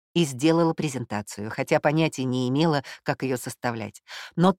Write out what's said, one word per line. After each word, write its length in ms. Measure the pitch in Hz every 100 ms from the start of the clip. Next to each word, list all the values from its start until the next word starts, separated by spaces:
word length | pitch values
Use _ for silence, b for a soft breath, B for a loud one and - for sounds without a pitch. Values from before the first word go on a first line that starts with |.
| _
и 100 | 170
сделала 480 | 151 123 160 165 165
презентацию, 800 | 165 151 127 117 104 - - 107
хотя 300 | - 135 151
понятия 440 | 151 156 156 -
не 240 | 127 127 123
имела, 340 | 139 165 143 B B
как 200 | - 135
ее 140 | 135 127
составлять. 680 | 127 - 123 117 104 - B B B -
Но 180 | 185